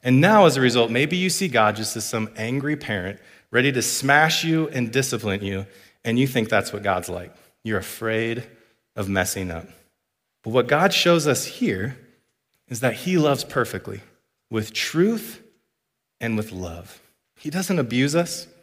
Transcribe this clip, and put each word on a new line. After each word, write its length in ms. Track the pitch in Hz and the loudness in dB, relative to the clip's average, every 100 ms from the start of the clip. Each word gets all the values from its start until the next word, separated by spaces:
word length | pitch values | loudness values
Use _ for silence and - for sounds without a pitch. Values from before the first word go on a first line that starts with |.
And 160 | 127 131 | 4 6
now, 260 | 180 214 175 | 8 8 8
as 120 | 135 | 6
a 40 | |
result, 300 | 127 120 117 | 4 4 2
maybe 240 | 127 151 180 | 2 0 0
you 140 | 185 | 0
see 180 | - 185 | -2 0
God 280 | 117 107 107 | 4 2 2
just 200 | 110 117 | -6 -6
as 100 | 104 | -6
some 240 | 113 110 - | -4 -6 -6
angry 400 | 110 135 143 147 | -4 -4 -4 -6
parent 440 | - 101 92 95 - - _ | -4 -6 -6 -10 -18 -20 _
ready 200 | 120 135 | 0 2
to 100 | 127 | 0
smash 640 | 110 - 135 143 160 - | -2 -4 2 4 4 2
you 240 | 165 160 160 | 0 0 0
and 220 | 131 117 | -2 -2
discipline 500 | 127 131 117 107 101 | -2 -2 -4 -4 -4
you, 240 | 98 95 98 - _ _ | -4 -6 -8 -16 _ _
and 160 | 117 117 | -2 0
you 80 | 135 | 2
think 220 | 131 110 | 0 0
that's 240 | 104 98 | 0 -2
what 100 | 101 | -4
God's 240 | 101 92 90 | -2 -2 -4
like. 260 | 87 90 _ _ _ | -10 -12 _ _ _
You're 160 | 113 104 | -4 -4
afraid 640 | 98 - 113 110 113 117 120 - _ _ _ - | -4 -8 -4 -2 -2 -6 -10 -20 _ _ _ -8
of 100 | 98 | -2
messing 420 | 98 90 98 92 | 0 -2 -4 -6
up. 180 | 85 - - _ _ _ _ _ _ | -8 -12 -20 _ _ _ _ _ _
But 60 | 110 | -2
what 180 | 123 117 | 0 2
God 260 | 147 190 | 2 2
shows 320 | - 175 170 147 | 2 4 4 2
us 200 | 123 - | 0 -4
here 520 | - 233 95 110 - - _ _ _ _ _ _ | -4 -4 -2 -6 -10 -20 _ _ _ _ _ _
is 140 | 113 | -4
that 140 | 127 110 | -4 -2
he 220 | 180 180 | 0 2
loves 280 | 147 139 - | 4 2 -2
perfectly, 560 | - 113 98 - 101 - _ _ _ _ | -2 -2 -6 -10 -14 -16 _ _ _ _
with 240 | 113 107 | -6 -4
truth 680 | - - 160 202 226 - - - _ _ _ _ _ _ _ | -6 -4 2 2 0 -6 -18 -20 _ _ _ _ _ _ _
and 160 | 117 110 | -4 -2
with 160 | 107 | -4
love. 500 | 92 90 82 90 - _ _ _ _ | -8 -10 -10 -16 -20 _ _ _ _
He 120 | 151 | -8
doesn't 300 | 170 185 180 | -6 -2 -2
abuse 360 | 120 120 139 160 | 0 0 2 2
us. 320 | 170 - - _ | 0 -6 -14 _